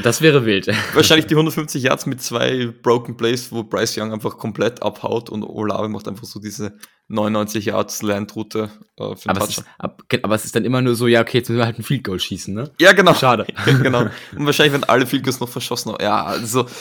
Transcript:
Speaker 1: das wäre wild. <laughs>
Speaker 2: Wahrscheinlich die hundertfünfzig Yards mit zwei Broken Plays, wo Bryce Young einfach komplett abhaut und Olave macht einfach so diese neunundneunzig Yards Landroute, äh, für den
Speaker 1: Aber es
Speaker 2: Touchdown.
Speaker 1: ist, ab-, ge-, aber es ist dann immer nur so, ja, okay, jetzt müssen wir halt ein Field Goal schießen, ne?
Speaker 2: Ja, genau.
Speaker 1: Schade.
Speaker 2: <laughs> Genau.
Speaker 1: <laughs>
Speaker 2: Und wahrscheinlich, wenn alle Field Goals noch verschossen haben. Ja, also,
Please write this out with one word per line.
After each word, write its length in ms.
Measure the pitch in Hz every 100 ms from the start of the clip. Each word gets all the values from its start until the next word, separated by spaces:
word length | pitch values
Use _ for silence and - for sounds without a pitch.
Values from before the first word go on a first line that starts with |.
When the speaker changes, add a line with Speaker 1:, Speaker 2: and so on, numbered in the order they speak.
Speaker 1:
das 200 | 120 -
wäre 240 | 156 143 110
wild. 220 | 98 98
<laughs> 260 | 107 104
Speaker 2:
Wahrscheinlich 340 | 143 156 160 -
die 80 | 156
hundertfünfzig 480 | 160 160 151 139
Yards 220 | 127 143 143
mit 160 | 123
zwei 460 | - 117 123 131 120
Broken 500 | 117 123 120 123 117
Plays, 340 | 117 123 -
wo 120 | 117
Bryce 340 | 104 - 110 -
Young 160 | 110
einfach 240 | 110 113 -
komplett 440 | 113 110 104 -
abhaut 480 | 107 - - 113 -
und 140 | 107
Olave 460 | - - 107 98 107
macht 180 | 104 104
einfach 160 | 98
so 160 | - 107
diese 380 | 104 98 104 - - _ -
neunundneunzig 560 | 107 107 107 104 113 104
Yards 360 | 101 104 -
Landroute, 720 | 107 101 107 113 110 110 107 - _ -
äh, 200 | 107 -
für 120 | 104
den 20 |
Speaker 1:
Aber 80 | 95
es 140 | 104 104
Speaker 2:
Touchdown. 100 | -
Speaker 1:
ist, 140 | -
ab-, 240 | - - -
ge-, 140 | 113
aber 120 | 101 110
es 100 | -
ist 100 | 117
dann 80 |
immer 180 | 107 127
nur 140 | 127 117
so, 120 | 120
ja, 120 | 117
okay, 200 | 113 123
jetzt 100 | 113
müssen 100 | 117
wir 60 | 113
halt 120 | 110
ein 60 |
Field 220 | 107 135 101
Goal 140 | 92
schießen, 340 | - 95 -
ne? 180 | 101 147 -
Speaker 2:
Ja, 140 | 180
genau. 200 | 196 180
Speaker 1:
Schade. 320 | 131 131 110 98
Speaker 2:
<laughs> 140 | - 104
Genau. 380 | 135 131 123 117 -
Speaker 1:
<laughs> 100 | -
Speaker 2:
Und 140 | - 147
wahrscheinlich, 280 | 143 151
wenn 120 | 139 -
alle 200 | 123 127
Field 180 | 139
Goals 180 | 131 123
noch 80 | 120
verschossen 420 | 127 - 120 113
haben. 100 | -
Ja, 220 | 101 104
also, 420 | 82 98 113 127 123 -